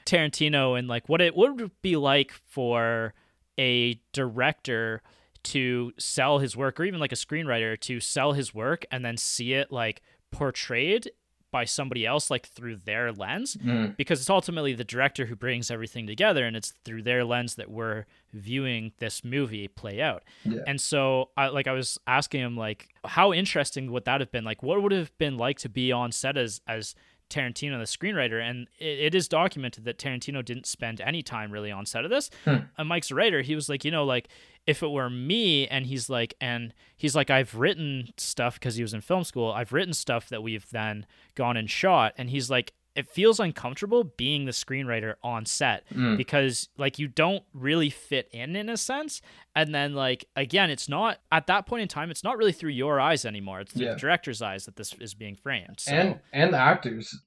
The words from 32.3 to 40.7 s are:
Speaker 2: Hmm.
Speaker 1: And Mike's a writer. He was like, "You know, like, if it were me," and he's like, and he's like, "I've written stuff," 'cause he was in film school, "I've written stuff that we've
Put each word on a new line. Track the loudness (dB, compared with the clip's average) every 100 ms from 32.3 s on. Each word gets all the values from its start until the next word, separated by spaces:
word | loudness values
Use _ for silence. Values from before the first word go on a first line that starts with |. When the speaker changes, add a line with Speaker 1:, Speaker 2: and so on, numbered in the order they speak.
| -2
Speaker 2:
Hmm. | 2 2 0 -6
Speaker 1:
And | -4
Mike's | -2 0
a | 2
writer. | 4 4
He | 0 -2
was | -2
like, | -4
"You | -2
know, | 0
like, | 2 0 -2 -12 -20 _ -2
if | 0
it | 0
were | -2 -2
me," | -2 -2 2 4 4 2
and | -2 -2
he's | -4 -2
like, | -2 -2 -4
and | -4 -4 -6 -14 _ -2
he's | 2
like, | 2 4
"I've | 4 2
written | 2 0 2 -2 -4 -8 -8
stuff," | -6 -2 -2 -2
'cause | -4 -4
he |
was | -4
in | -4
film | 0 0
school, | 0 -2 -2
"I've | -2 0
written | 0 0
stuff | -2 -2 -2 -4
that | -8
we've | -6 -8 -6